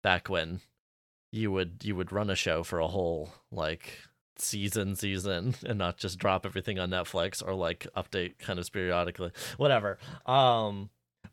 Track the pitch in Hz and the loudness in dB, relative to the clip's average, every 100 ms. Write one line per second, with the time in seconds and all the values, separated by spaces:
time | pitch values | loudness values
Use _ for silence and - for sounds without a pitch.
0 | 101 90 - 92 82 87 - _ _ _ | 4 2 2 0 0 -6 -10 _ _ _
1 | _ _ _ 110 107 95 90 90 107 92 | _ _ _ -2 0 2 0 -4 -4 -2
2 | 87 95 104 92 - 80 85 87 80 92 | -2 0 0 2 2 0 0 0 0 2
3 | 87 82 78 - _ 101 78 82 - - | 0 -2 -6 -12 _ -4 -2 -4 -10 -16
4 | - _ _ - - 104 101 107 98 98 | -20 _ _ -8 -4 -2 0 0 0 -2
5 | 101 95 98 90 107 117 - 110 87 - | -2 -2 0 0 0 -2 -2 0 0 -2
6 | 95 92 101 95 98 95 92 95 90 92 | -6 -2 2 2 0 -4 -4 -2 0 -2
7 | 85 90 87 - - 95 85 85 - - | -2 0 -2 -2 -4 -2 -2 -2 -6 -8
8 | 90 98 90 - - 90 87 101 90 87 | -4 -2 -4 -6 -6 -4 -4 -2 2 2
9 | 87 - 90 - - - 143 127 101 95 | 0 -2 -6 -6 -10 2 4 6 4 -4
10 | - - - 131 131 117 107 101 98 _ | -10 -8 2 6 8 6 2 -4 -8 _
11 | _ _ - | _ _ -10